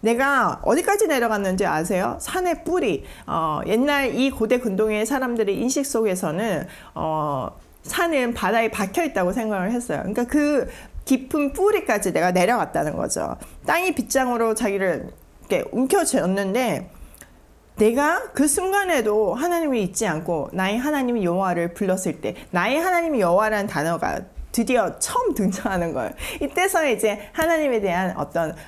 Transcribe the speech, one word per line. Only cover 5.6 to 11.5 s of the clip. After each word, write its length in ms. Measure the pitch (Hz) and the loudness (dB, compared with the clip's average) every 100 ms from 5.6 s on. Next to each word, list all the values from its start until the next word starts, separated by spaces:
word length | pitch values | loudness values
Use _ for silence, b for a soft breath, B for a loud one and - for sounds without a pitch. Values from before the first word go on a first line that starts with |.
| 233 262 269 | 0 0 -2
속에서는, 800 | 233 220 185 170 156 226 170 180 B B - | 0 0 0 -2 -2 -2 -2 -4 B B -6
어, 600 | 160 156 151 139 113 - - - | -2 -2 -2 -2 -4 -10 -20 -20
산은 500 | - - 339 302 247 | -10 -2 0 2 0
바다에 380 | 240 185 226 226 | -2 0 2 0
박혀 320 | 220 196 262 | 0 -2 0
있다고 280 | 320 226 180 | -2 0 0
생각을 380 | 214 220 202 180 | 0 -2 -2 -2
했어요. 280 | 240 240 143 | -2 -2 -4
그러니까 240 | - 185 | -2 -2
그 440 | 240 294 294 294 - B B - | 0 2 2 2 0 B B -14
깊은 480 | - 262 262 311 285 | 0 0 0 -2 -2